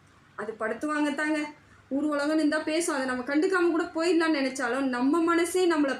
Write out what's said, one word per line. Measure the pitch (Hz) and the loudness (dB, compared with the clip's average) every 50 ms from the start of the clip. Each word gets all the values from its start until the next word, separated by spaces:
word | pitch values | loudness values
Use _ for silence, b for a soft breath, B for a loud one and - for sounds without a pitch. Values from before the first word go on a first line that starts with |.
| - - _ - - _ - | -20 -20 _ -20 -20 _ -14
அது | - 214 214 214 - | -10 -10 -10 -8 -6
படுத்துவாங்க | 220 220 226 226 - 302 302 294 302 285 262 | -6 -4 -4 -4 -4 -4 -2 0 0 0 -2
தாங்க. | 302 302 302 311 302 294 294 302 B B B B B - _ | -2 -2 -2 -2 -2 -2 -6 -8 B B B B B -10 _
ஊர் | 262 277 302 | -4 -2 0
உலகம்னு | 302 294 285 285 302 311 | 0 0 0 0 0 2
இருந்தா | 320 311 294 311 311 | 2 2 2 0 0
பேசும், | 311 311 311 330 339 349 302 | -2 -2 -2 0 0 -2 -2
அதை | 269 262 262 | -2 -2 -4
நம்ம | 254 254 247 | -4 -4 -4
கண்டுக்காம | 277 285 302 339 381 381 370 339 349 | -2 0 0 2 2 2 2 2 2
கூட | 302 339 339 | 2 0 -2
போயிடலாம்னு | - - 320 330 349 349 330 330 320 311 277 | -2 -4 -2 0 2 2 2 2 2 2 0
நினைச்சாலும் | 269 262 262 277 262 233 240 269 | 0 -2 -2 -2 -4 -2 -2 -2
நம்ம | 277 262 247 240 247 277 311 339 | -2 -2 0 0 2 2 2 4
மனசே | 330 330 339 330 339 339 - 370 370 339 | 4 4 4 2 2 2 0 2 2 2
நம்மளை | 330 302 294 269 254 | 4 2 2 0 0